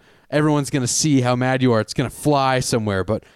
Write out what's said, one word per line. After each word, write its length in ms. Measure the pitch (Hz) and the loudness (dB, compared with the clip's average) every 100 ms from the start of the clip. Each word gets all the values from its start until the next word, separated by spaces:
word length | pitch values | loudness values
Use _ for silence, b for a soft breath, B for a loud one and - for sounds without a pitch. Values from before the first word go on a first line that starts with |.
| b b b | b b b
everyone's 380 | 147 151 147 139 | 0 2 0 0
gonna 180 | 143 120 | -4 -2
see 340 | - 156 135 | 0 2 2
how 140 | 123 123 | 2 0
mad 260 | 127 131 | 0 2
you 100 | 127 | 2
are. 60 | 113 | 2
It's 140 | 107 | 0
gonna 160 | - 120 | -4 -6
fly 500 | - 147 143 131 131 | -4 0 2 2 0
somewhere. 420 | - 123 104 95 | 0 -2 -2 -2
But 200 | 90 110 b | -2 -4 b